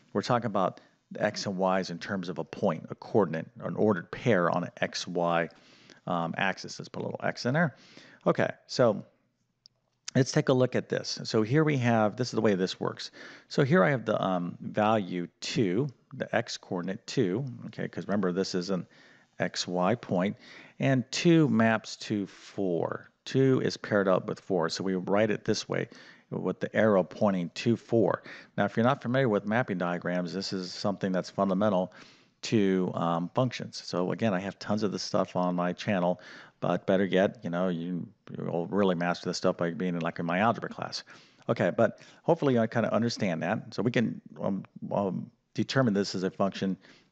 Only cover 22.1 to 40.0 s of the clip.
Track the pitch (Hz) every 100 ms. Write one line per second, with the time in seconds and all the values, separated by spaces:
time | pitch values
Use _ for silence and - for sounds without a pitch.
22.1 | 107 95 - - - 98 85 85 - -
23.1 | _ - 131 135 127 98 - - 107 98
24.1 | 92 104 92 - 92 82 - 92 92 87
25.1 | 98 110 101 - 107 - 92 90 - -
26.1 | - - - 92 - - 107 107 98 87
27.1 | - 107 95 85 - 120 113 - 117 92
28.1 | - - - - - 101 - 117 139 120
29.1 | 127 135 104 104 113 127 95 87 87 87
30.1 | 90 87 87 98 98 90 - 104 98 101
31.1 | 92 87 - 98 95 107 92 92 - -
32.1 | - _ _ - 117 98 95 92 90 85
33.1 | 85 87 - 127 - - - - - 92
34.1 | 87 113 92 98 - - 107 107 92 -
35.1 | 98 95 90 90 90 87 90 - 101 87
36.1 | 90 - - - - 92 90 - 95 98
37.1 | 90 104 - 92 87 92 85 85 90 80
38.1 | - - - 90 85 85 95 98 87 87
39.1 | 85 90 85 92 90 85 80 92 87